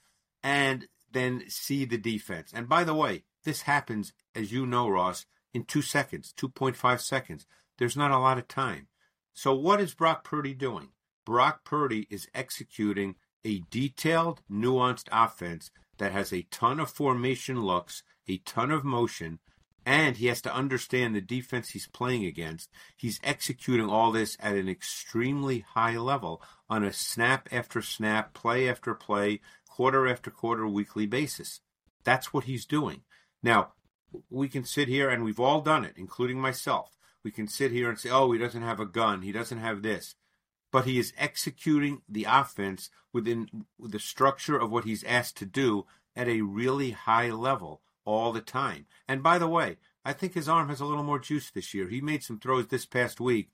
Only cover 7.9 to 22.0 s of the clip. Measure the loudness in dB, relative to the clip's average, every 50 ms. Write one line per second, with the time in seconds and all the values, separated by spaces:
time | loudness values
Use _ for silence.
7.9 | 0 0 2 2 4 4 4 4 4 2 -2 -6 -4 -4 -4 -4 -4 -8 -12 _
8.9 | _ _ _ _ _ _ _ _ -12 -2 0 2 2 2 4 4 4 4 2 0
9.9 | -2 2 2 2 2 2 -2 -6 -4 -4 -4 -4 -4 -4 -4 -4 -4 -6 -10 -14
10.9 | _ _ _ _ _ _ -6 2 4 6 6 6 4 0 -6 -2 0 0 2 2
11.9 | 0 -2 -4 -6 -10 -12 -12 -10 -8 -8 -8 -6 -8 -12 -12 -12 -6 -2 0 0
12.9 | 0 0 -2 -4 -4 _ _ _ _ _ -6 -4 -4 -4 -4 -6 -4 -2 -2 -2
13.9 | -2 -2 0 2 2 4 2 0 -2 -6 _ -8 -4 0 2 2 4 4 4 2
14.9 | 0 -2 -6 0 4 4 4 4 2 -4 -8 -8 -8 -8 -12 -16 _ _ _ _
15.9 | _ -4 -4 -2 0 -2 -2 -2 -4 -6 -6 -6 -6 0 2 2 2 2 -4 -4
16.9 | -4 0 2 2 2 2 2 0 -2 -2 -4 -4 -4 -2 0 2 0 0 0 -4
17.9 | -14 -16 -16 _ _ _ _ -6 -6 -6 -6 -6 -2 -2 0 2 0 0 0 0
18.9 | 2 2 2 0 0 -4 -10 -10 -10 -12 _ _ _ _ _ _ _ _ 0 4
19.9 | 4 4 4 4 2 0 0 0 0 0 -4 -4 -4 -2 -2 -2 -2 -2 -2 0
20.9 | 0 0 2 2 0 -2 -2 -4 -6 -6 -4 -4 -4 -4 -4 -6 -10 -12 -12 -12
21.9 | -8 -4